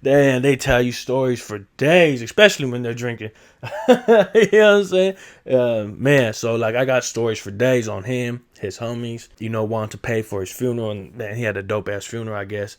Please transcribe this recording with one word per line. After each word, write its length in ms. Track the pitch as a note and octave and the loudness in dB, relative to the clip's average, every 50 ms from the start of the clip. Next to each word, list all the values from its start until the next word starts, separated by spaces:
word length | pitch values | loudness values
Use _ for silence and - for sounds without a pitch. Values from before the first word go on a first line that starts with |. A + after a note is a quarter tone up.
they, 380 | - C3+ C3+ C#3+ C#3+ C#3 C3 B2+ | 2 4 4 4 4 4 2 2
they 160 | B2 C#3 C#3 | 2 2 2
tell 260 | C3 - C#3 C3 A#2+ | 2 2 2 2 2
you 100 | B2 B2 | 2 0
stories 500 | A#2+ - - - B2+ C3 C3 B2+ B2 A#2+ | -2 -6 -6 -4 -2 0 0 0 -2 -4
for 180 | - - G#2+ G#2 G2+ _ _ | -6 -12 -12 -12 -12 _ _
days, 440 | _ C3 C#3+ E3 F3+ F3 D#3+ C#3 B2 | _ 0 4 6 6 6 4 2 -2
especially 480 | A#2 A#2 - - G#3 G#3 - - D3 C3 | -6 -6 2 4 4 4 4 2 -6 -6
when 140 | A#2+ B2 B2 | -4 -4 -6
they're 100 | A#2 A#2 | -6 -6
drinking. 380 | A#2+ A#2+ B2 A#2 A2+ G#2+ G#2+ _ _ _ _ _ _ | -6 -6 -8 -8 -8 -10 -12 _ _ _ _ _ _
<laughs> 100 | - A#2 - D4+ D#4+ - | -14 -12 -10 -8 2 4
You 60 | B3 - - - A3+ A3 F#3+ - - A3 A3 G3 - | 4 4 6 4 6 6 6 4 4 4 4 6 6
know 240 | G#3+ G#3+ G#3+ G3+ | 6 8 8 6
what 20 | G3+ | 6
I'm 40 | G3+ | 2
saying? 300 | F#3 F#3 F#3 F#3 F#3+ F#3+ F#3+ - - - _ _ - | 2 2 2 2 2 0 -4 -14 -20 -20 _ _ 0
Uh, 380 | C3 B2+ B2 A#2+ A#2 A2 G#2 G2+ | 2 2 2 2 0 -2 -4 -6
man, 440 | G#2 - A#2 C3+ C#3+ C#3 B2 A2 A2 | -8 -4 0 2 4 4 4 2 -2
so, 220 | - - A#2 A2+ | -4 -4 -2 -2
like, 200 | A2+ A2+ A2 A2+ | 0 0 0 0
I 100 | A#2+ C3+ | 0 0
got 180 | C3 C3 B2+ A#2 | 2 0 0 0
stories 360 | - - A2+ A2+ A#2 A2 G#2+ | -2 -4 -2 -2 -2 -2 -4
for 120 | - G2+ | -8 -12
days 380 | G2 G2+ A#2+ B2+ C3 B2+ A2+ A2 | -6 -2 0 2 2 2 0 -2
on 140 | G2+ G2+ G2 | -6 -8 -6
him, 420 | A#2 B2+ B2 B2 A#2+ A#2+ B2 _ _ _ _ | -6 -6 -6 -4 -6 -8 -10 _ _ _ _
his 180 | - G2+ F#2 | -10 -10 -10
homies, 500 | - A#2+ A#2 A#2+ A#2+ A#2+ A#2 A#2 A#2 - - _ _ | -8 -8 -8 -8 -8 -8 -8 -10 -12 -14 -18 _ _
you 100 | A2 A2+ | -10 -6
know, 140 | A2+ A2 A2 | -4 -4 -2
wanting 260 | G#2+ A2+ A2 G#2+ G#2 | -2 -2 -4 -4 -6
to 80 | - | -8
pay 240 | G#2+ _ - A#2 A2 | -12 _ -4 -2 -2
for 180 | A2 - - G2+ | -4 -4 -6 -6
his 120 | F#2+ F#2 | -6 -8
funeral, 400 | - - B2+ B2+ A#2+ A#2 A2+ A2 | -8 -4 -4 -2 -2 -2 -4 -6
and 220 | G#2 G#2 F#2+ - - | -6 -8 -12 -14 -12
man, 200 | A#2 A#2 G#2 G#2 | -12 -10 -10 -8
he 80 | A#2 A#2+ | -6 -4
had 140 | A2 G2+ | -4 -4
a 60 | G2 G2 | -4 -4
dope-ass 420 | G2 G#2+ G#2+ F#2+ - G#2 G2+ - | -4 -4 -4 -4 -6 -8 -8 -8
funeral, 320 | - - A#2 A2+ A2+ G#2+ | -10 -10 -10 -8 -8 -8
I 80 | G#2 G2+ | -8 -8
guess. 320 | G2 G#2 G#2 G2+ G2+ - | -8 -8 -8 -8 -10 -12